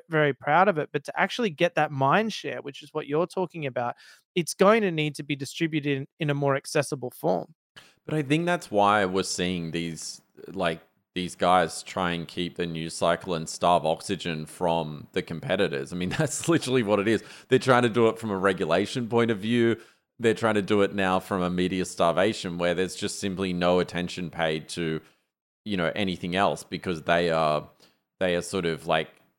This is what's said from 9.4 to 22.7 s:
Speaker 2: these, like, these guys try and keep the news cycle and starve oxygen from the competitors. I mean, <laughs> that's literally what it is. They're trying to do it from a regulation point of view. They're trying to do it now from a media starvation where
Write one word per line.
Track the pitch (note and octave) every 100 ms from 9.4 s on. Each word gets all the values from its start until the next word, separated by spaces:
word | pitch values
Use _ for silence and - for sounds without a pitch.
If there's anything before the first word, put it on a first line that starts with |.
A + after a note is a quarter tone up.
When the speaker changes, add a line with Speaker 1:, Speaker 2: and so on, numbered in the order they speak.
| F2+ F2+ E2
Speaker 2:
these, | E2 E2+ D#2 - - _ - -
like, | F2+ F2 E2 - _ _
these | F2+ F2 -
guys | F2+ F2+ E2 -
try | - F#2+ F2
and | E2+ D#2+
keep | - F2 -
the | E2+
news | E2 E2 -
cycle | F2 F2 F#2+ E2
and | D#2+
starve | - F2 F2 D#2
oxygen | D#2+ - F#2 F2+ D#2 D#2
from | - F2 E2+ D#2 D2 -
the | F#2
competitors. | - E2 C#2+ F#2+ F#2 C#2 C#2+
I | F2+
mean, | F2+
<laughs> | -
that's | D#3 - -
literally | E3 B2+ C3
what | G2+ G2+
it | G2
is. | G#2 - - -
They're | B2+
trying | C3 B2
to | A#2+
do | G#2+ A2+
it | A2
from | A2
a | F#2+
regulation | F#2+ F#2 E2+ F2 G2+ C3 A#2
point | A#2 A#2
of | G#2
view. | G#2+ A#2+ A#2 A2 - _ _ _
They're | A2+
trying | G#2+ A2+ G#2
to |
do | F#2 G#2+
it | G2 G2
now | F#2+ F#2
from | - G2
a | F2+
media | F2+ F2+ F#2 F2+
starvation | - E2+ D#2+ G#2 G#2+ F#2+ E2+
where | F2